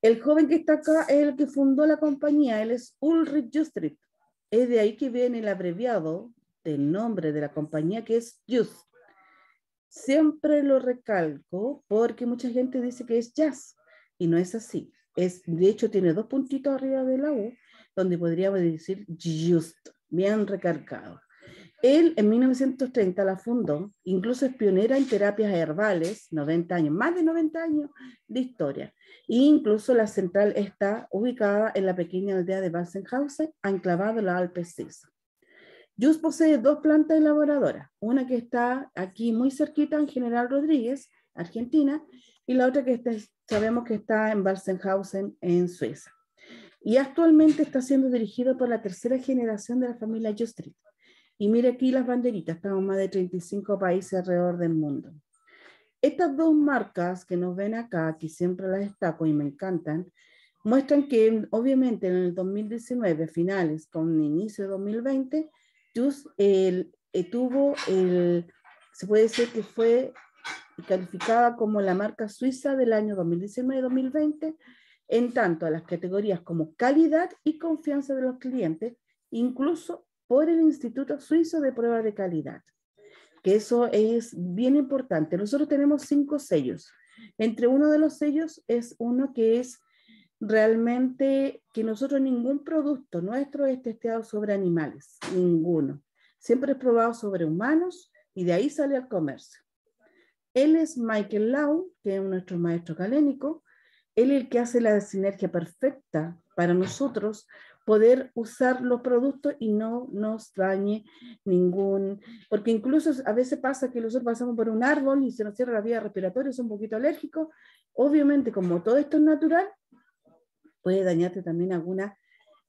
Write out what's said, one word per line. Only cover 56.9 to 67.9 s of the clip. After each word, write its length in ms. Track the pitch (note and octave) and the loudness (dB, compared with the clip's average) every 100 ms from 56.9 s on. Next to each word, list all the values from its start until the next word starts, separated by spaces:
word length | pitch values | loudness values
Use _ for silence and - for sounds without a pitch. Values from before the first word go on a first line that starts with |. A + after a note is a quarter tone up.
| - F3 F3+ - | -4 -4 -4 -6
que 100 | F3+ | -4
nos 200 | F3+ F3+ | -2 -4
ven 180 | G3+ | -6
acá, 420 | A3+ A#3 F3 D#3+ D#3 | -6 -6 -4 -4 -4
que 100 | D#3+ | -10
siempre 380 | - F3+ F3+ F#3+ | -4 -4 -2 -4
las 120 | F#3+ | -4
destaco 460 | G3+ - F3+ D#3+ D#3+ | -4 -4 -4 -2 0
y 80 | |
me 100 | D3+ | 0
encantan, 680 | C#3+ C#3 F#3+ F3 D#3+ D#3 F#3 _ _ _ _ _ | -2 -6 -6 -6 -4 -6 -8 _ _ _ _ _
muestran 440 | G#3+ B3+ C4+ C#4+ C#4+ | 0 0 4 2 2
que 400 | B3 A3 A3+ G3+ | 4 4 2 -2
obviamente 580 | A3 B3+ C4+ B3+ G3+ F#3 | -2 0 2 2 0 -2
en 80 | F3+ | 0
el 200 | F3+ F3+ | -2 -2
dos 100 | F#3 | -4
mil 240 | G3+ G#3+ | -4 -6
diecinueve, 580 | A#3 - B3 G#3+ D#3 D#3+ | -10 -6 -4 -2 -2 -2
finales, 600 | - F3 F#3+ E3 D#3 - | -2 -2 0 -2 -4 -8
con 320 | E3+ D#3+ D#3+ | -6 -2 0
inicio 420 | D3+ D#3 G#3+ G#3 G3 | 0 0 -4 -6 -8
de 40 | |
dos 100 | G3 | -6
mil 220 | G3+ A3 | -4 -4
veinte, 480 | B3 C4+ C4 D#4 D#4 _ _ _ _ - | -2 -2 -2 -4 -6 _ _ _ _ -2
Just, 320 | C4+ C#4 - - | -2 -2 -14 0
el, 580 | G3+ F#3+ F#3+ F3+ - _ _ | 4 4 2 0 -6 _ _
eh, 180 | - F3+ | -6 -4
tuvo 440 | A#3+ B3+ C4 C#4 C#4+ | -2 -2 2 0 0
el, 560 | - | -2